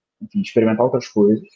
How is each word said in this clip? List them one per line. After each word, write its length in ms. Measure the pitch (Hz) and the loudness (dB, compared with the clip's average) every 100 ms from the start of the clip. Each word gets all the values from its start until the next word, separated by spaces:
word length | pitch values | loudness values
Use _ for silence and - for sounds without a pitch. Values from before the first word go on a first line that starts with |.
| _ _ | _ _
enfim, 200 | 107 101 | -10 -6
experimentar 420 | 95 120 110 110 | -2 0 2 2
outras 240 | 127 127 - | 0 -2 -4
coisas, 400 | 104 104 110 - | 0 2 2 -4